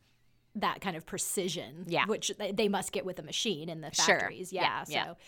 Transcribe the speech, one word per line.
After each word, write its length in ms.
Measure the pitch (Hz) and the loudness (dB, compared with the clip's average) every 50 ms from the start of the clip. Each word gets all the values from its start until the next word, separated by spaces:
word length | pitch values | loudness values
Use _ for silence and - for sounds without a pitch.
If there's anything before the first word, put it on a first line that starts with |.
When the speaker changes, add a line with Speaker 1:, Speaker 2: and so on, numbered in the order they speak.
| - _ _ _ _ _ _ _ _ _ - | -20 _ _ _ _ _ _ _ _ _ -6
Speaker 1:
That 240 | 214 208 185 151 - | -2 0 0 0 0
kind 140 | - 196 170 | -2 -4 -4
of 100 | 156 - | -4 -6
precision, 800 | - - 180 - - - 208 180 185 156 175 123 107 135 165 185 160 | -6 -4 -4 -2 -2 0 0 0 0 -2 -4 -6 -8 -10 -12 -6 0
Speaker 2:
Yeah. 180 | 170 147 123 | 2 4 4
Speaker 1:
which 260 | 202 220 - - - - - | 4 2 0 -2 -4 -4 -2
they, 120 | 208 185 196 | -4 -2 0
they 160 | 208 220 208 | 2 2 4
must 220 | 202 190 - - - | 2 2 0 -2 -2
get 100 | 202 - | -2 -2
with 140 | 185 180 - | -2 -4 -6
a 40 | 156 | -8
machine 440 | 147 - - - 240 185 143 156 170 | -6 -4 -2 0 0 0 -2 -4 -6
in 120 | 165 160 | -8 -8
the 100 | 151 147 - | -8 -4 0
Speaker 2:
Sure. 120 | - 165 165 185 147 | 4 6 6 6 6
Speaker 1:
factories. 340 | 92 98 - 113 185 165 190 | 4 0 -4 -6 -8 -6 0
Speaker 2:
Yeah, 80 | 180 | 2
Speaker 1:
Yeah, 220 | 175 156 104 135 - - | 2 2 2 0 -2 -2
Speaker 2:
yeah, 180 | 151 127 85 | 0 0 0
Speaker 1:
so, 120 | - 170 - - | 0 -4 -12 -16